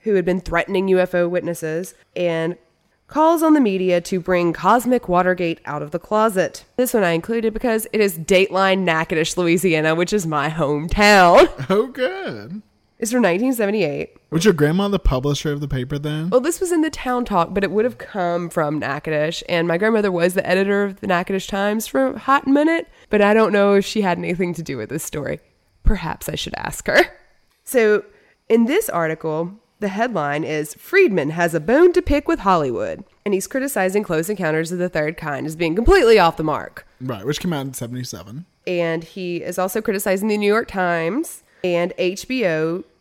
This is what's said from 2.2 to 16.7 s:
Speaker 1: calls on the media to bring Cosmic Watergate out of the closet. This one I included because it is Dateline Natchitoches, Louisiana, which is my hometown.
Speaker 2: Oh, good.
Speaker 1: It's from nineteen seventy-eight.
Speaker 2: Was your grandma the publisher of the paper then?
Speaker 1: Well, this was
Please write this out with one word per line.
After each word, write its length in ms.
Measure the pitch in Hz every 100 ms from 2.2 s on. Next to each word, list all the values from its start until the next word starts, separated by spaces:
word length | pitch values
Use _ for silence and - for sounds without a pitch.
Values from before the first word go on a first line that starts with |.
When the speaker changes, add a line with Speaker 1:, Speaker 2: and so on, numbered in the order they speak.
| 175 165 165 175 _ _ _ _ _
Speaker 1:
calls 360 | 285 320 339
on 120 | 320
the 60 | 302
media 400 | 233 190 185 175
to 200 | 175 190
bring 320 | 170 180 175
Cosmic 560 | 160 180 240 233 247 -
Watergate 520 | 180 180 180 170 165 -
out 160 | 147
of 80 | 147
the 80 | 170
closet. 640 | - 214 220 190 170 - _ -
This 180 | 247
one 80 | 233
I 80 | 185
included 420 | 165 165 233 220
because 340 | 220 247 220 214
it 80 | 220
is 180 | 202 165
Dateline 600 | 156 185 190 185 190 190
Natchitoches, 560 | 180 160 165 160 160 -
Louisiana, 580 | 175 170 185 156 156 160
which 160 | 175
is 160 | 208 165
my 200 | 151 143
hometown. 1000 | 160 143 147 170 - 208 208 175 190 330 - 131
Speaker 2:
Oh, 200 | 196 254
good. 760 | 262 254 381 349 117 107 196 - _ _ _
Speaker 1:
It's 100 | 226
from 120 | 247
nineteen 320 | 202 175 254
seventy-eight. 600 | 240 202 214 160 143 160 _ _
Speaker 2:
Was 160 | 160
your 100 | 175
grandma 320 | 170 147 175 202
the 100 | 202
publisher 520 | - 131 139 143 156
of 80 | 147
the 60 | 147
paper 320 | 135 127 143
then? 320 | 151 151 165
Speaker 1:
Well, 100 | 240
this 200 | 269 349
was 100 | 359